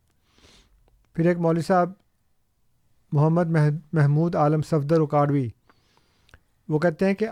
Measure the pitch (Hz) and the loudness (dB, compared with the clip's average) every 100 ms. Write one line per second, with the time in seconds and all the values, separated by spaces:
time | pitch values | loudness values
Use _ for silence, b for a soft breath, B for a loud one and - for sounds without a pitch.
0 | _ _ b b b b b _ _ _ | _ _ b b b b b _ _ _
1 | _ - 170 175 165 165 156 185 175 190 | _ -2 0 0 0 0 0 0 0 -6
2 | _ _ _ _ _ _ _ _ _ _ | _ _ _ _ _ _ _ _ _ _
3 | - 147 156 170 170 160 151 151 - 156 | -4 0 2 0 0 0 0 -2 -4 0
4 | 143 147 170 175 147 156 143 156 143 165 | 2 2 0 0 0 0 -2 -2 0 0
5 | 147 147 147 143 120 - _ b b b | 2 0 0 -2 -4 -10 _ b b b
6 | b b b b b _ - 151 175 160 | b b b b b _ -6 -2 -2 0
7 | 190 190 220 | -2 -2 -4